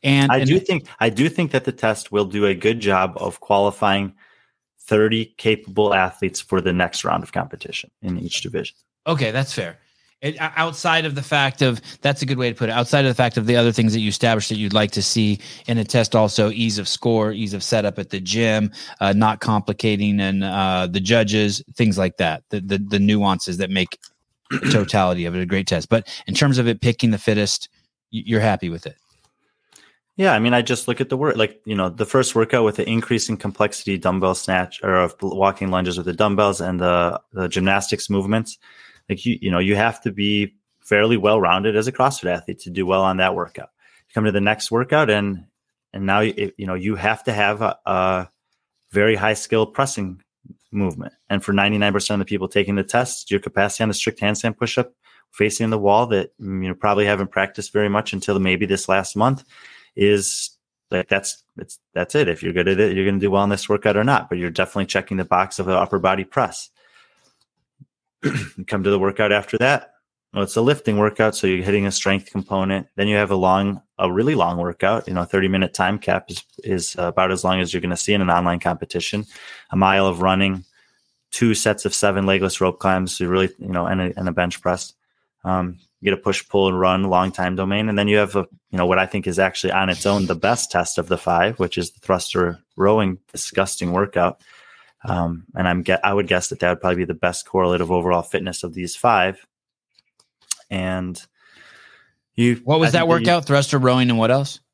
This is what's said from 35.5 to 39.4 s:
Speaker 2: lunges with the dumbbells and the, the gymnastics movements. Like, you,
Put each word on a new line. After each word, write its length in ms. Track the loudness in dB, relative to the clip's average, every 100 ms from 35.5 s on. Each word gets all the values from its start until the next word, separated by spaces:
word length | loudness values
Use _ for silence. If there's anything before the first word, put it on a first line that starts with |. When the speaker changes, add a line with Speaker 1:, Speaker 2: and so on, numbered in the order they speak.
| 0 -2
Speaker 2:
lunges 260 | -2 -2 -4
with 80 | -6
the 80 |
dumbbells 480 | 0 2 4 2 2
and 180 | -4 0
the, 400 | 2 2 2 -2 _
the 140 | -6 -4
gymnastics 600 | 0 2 0 0 -6 -2
movements. 520 | -2 0 -2 -2 -14 _ -20 -20 _ _
Like, 160 | -6 -4
you, 140 | -4